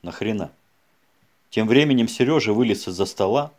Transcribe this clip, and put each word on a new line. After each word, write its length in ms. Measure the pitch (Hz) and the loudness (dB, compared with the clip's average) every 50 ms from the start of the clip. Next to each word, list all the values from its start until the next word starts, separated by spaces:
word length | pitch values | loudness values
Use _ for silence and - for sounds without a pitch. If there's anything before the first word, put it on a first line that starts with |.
| - | -14
нахрена?» 480 | 85 - - 101 110 110 101 85 - - _ _ _ _ _ _ _ _ _ _ _ _ _ _ _ _ _ _ _ | -14 -10 -6 -4 -4 -4 -4 -6 -10 -12 _ _ _ _ _ _ _ _ _ _ _ _ _ _ _ _ _ _ _
Тем 180 | - 110 110 | -4 -2 0
временем 400 | 107 120 139 151 147 131 120 113 | 4 4 4 6 6 4 2 2
Сережа 460 | 113 - - 123 131 160 - 98 107 104 | 0 0 0 0 2 2 0 0 0 0
вылез 340 | 113 127 113 101 - - | 2 2 2 0 -2 -4
из-за 180 | - 90 90 98 | -8 -4 -4 -4
стола, 460 | 95 - - 98 95 117 143 147 151 - | -4 -2 -2 -2 0 0 0 -2 -4 -10